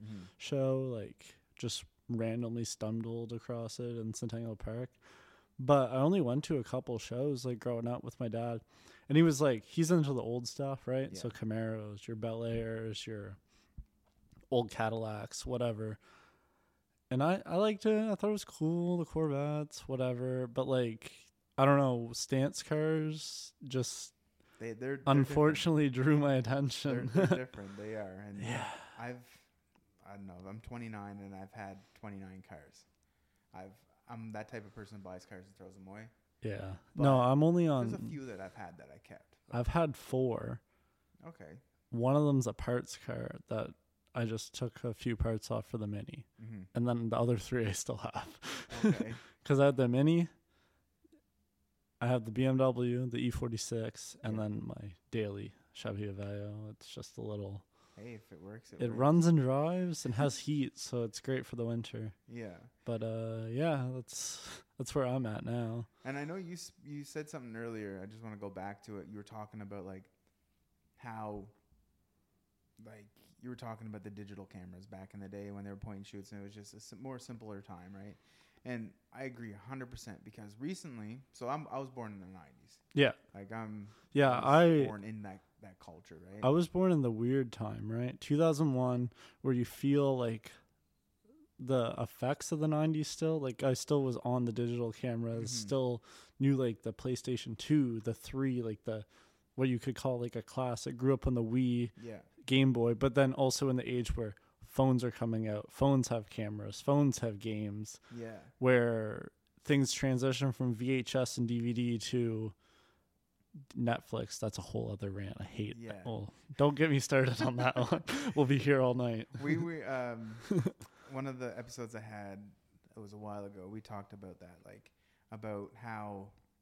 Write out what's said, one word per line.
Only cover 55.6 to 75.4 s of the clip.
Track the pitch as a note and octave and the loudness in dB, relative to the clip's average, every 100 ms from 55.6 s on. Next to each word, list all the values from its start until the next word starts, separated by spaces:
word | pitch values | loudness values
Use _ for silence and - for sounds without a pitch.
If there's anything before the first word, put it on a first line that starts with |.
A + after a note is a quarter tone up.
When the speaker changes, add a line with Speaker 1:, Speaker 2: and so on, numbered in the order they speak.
| _ | _
Speaker 2:
Chevy | - G#2+ G2+ G#2 | -12 -8 -6 -6
Aveo. | F#2+ G2+ G2+ G#2 G#2 G#2+ | -6 -6 -6 -8 -10 -12
It's | A2 - | -16 -16
just | - - - | -14 -14 -10
a | |
little | A2 G#2 G2 G2+ - _ _ - | -8 -6 -6 -10 -14 _ _ -18
Speaker 1:
Hey, | A#2 | -16
if | A2 - | -16 -18
it | D#2+ | -18
works, | F#2+ A2 - | -16 -16 -16
it | - | -6
Speaker 2:
It | A#2+ | -4
Speaker 1:
works. | A2+ | 2
Speaker 2:
runs | C#3 E3+ E3+ | 6 8 8
and | D#3+ | 6
drives | B2+ C3+ D#3 F3+ F3+ D#3+ C3+ | 6 2 2 0 -2 -4 -4
and | |
Speaker 1:
<laughs> | A2 | 0
Speaker 2:
has | C#3+ - | 0 0
heat, | - D3+ B2+ - | -2 -2 -2 -6
so | - B2 | -6 -4
it's | A#2 - | -4 -6
great | - C3 | -6 -6
for | A#2+ A#2+ | -4 -4
the | A#2 | -2
winter. | A#2 A2+ A2+ A2 - - | -2 -4 -8 -10 -12 -16
Speaker 1:
Yeah. | A#2 G#2+ F2 A#2+ _ - | -12 -12 -14 -20 _ -6
Speaker 2:
But, | A2+ | -4
uh, | A2+ A2+ A2+ A2+ A2+ | -4 -4 -6 -6 -4
yeah, | B2 E3 C#3+ B2+ | -2 0 0 -2
that's, | B2+ - - - - - - - - | -6 -8 -8 -8 -8 -14 -16 -14 -10
that's | A#2 | -2
where | D3 B2 | 0 2
I'm | C3 A#2 | 2 0
at | G#2+ | -2
now. | - A#2+ A#2 A#2 A2+ _ C3 | -2 -2 -2 -4 -8 _ -8
Speaker 1:
And | C#3+ | -6
I | |
know | D3 F#3+ | -6 -8
you | E3+ | -8
s-, | F3 - - | -12 -14 -16
you | C3+ D3 | -12 -12
said | C#3 D#3 D3+ | -10 -10 -8
something | D3+ A#2+ | -10 -10
earlier. | A2 A#2 A2 G#2 F#2+ | -8 -8 -6 -6 -8
I | G2 | -10
just | A2 | -12
wanna | A2+ G#2 | -12 -10
go | G2+ | -10
back | F#2+ G2 G2+ | -8 -10 -10
to | - G2+ | -12 -12
it. | E2+ | -12
You | G#2+ | -14
were | |
talking | G2+ A2 G#2 A2 | -12 -14 -12 -12
about, | G2+ G2+ | -12 -12
like, | F#2 F#2+ - _ _ _ _ _ _ _ _ _ | -10 -12 -16 _ _ _ _ _ _ _ _ _
how, | B2 A2+ G#2+ G#2 G#2 _ _ _ _ _ _ _ _ _ _ _ _ - A2 | -14 -10 -8 -8 -12 _ _ _ _ _ _ _ _ _ _ _ _ -20 -20
like, | G#2+ G2+ _ _ _ | -20 -20 _ _ _
you | B2 | -12
were | A#2+ | -10
talking | A#2 A2 A2 | -10 -10 -10
about | G#2 | -10
the | G2+ | -10
digital | G2+ G2+ G2 F#2 | -12 -12 -14 -14
cameras | F#2+ F#2 F2+ G#2 | -14 -14 -16 -16
back | F#2+ F#2+ | -16 -14
in | G2+ | -14
the | G2 | -12
day | G2+ | -10